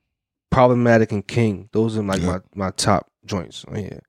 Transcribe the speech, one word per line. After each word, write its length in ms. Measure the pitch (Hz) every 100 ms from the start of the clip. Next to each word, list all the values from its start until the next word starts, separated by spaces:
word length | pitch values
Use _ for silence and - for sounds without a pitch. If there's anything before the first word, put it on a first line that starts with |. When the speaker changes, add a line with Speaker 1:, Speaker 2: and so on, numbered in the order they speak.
| _ _ _ _ -
Speaker 1:
Problematic, 580 | - 123 123 120 113 110
and 160 | 104 -
King. 440 | 117 113 92 101
Those 240 | 107 113 110
are, 40 |
like, 160 | 101 95
Speaker 2:
Yeah. 60 | 90 92 -
Speaker 1:
my, 120 | 95 95
my 40 |
top 380 | - - 92 - _
joints 400 | 101 101 - - -
on 80 |
here. 260 | 95 98 -